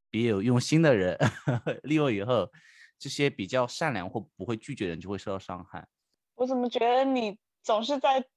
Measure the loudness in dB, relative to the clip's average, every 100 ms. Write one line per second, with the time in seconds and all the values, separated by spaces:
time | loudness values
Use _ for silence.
0 | _ -2 2 2 4 2 4 4 6 4
1 | 2 2 0 0 -4 -4 -4 -8 0 2
2 | 2 0 0 0 0 -8 -20 -20 -20 -16
3 | -10 0 0 0 -4 -2 -2 -2 -2 -2
4 | -6 -8 -10 -12 -6 -6 -6 -6 -4 -6
5 | -8 -8 -6 -8 -8 -12 -12 -16 -18 _
6 | _ _ _ -6 -2 0 -2 0 2 2
7 | 2 0 -2 -6 _ _ -2 -2 0 0
8 | 2 0 -2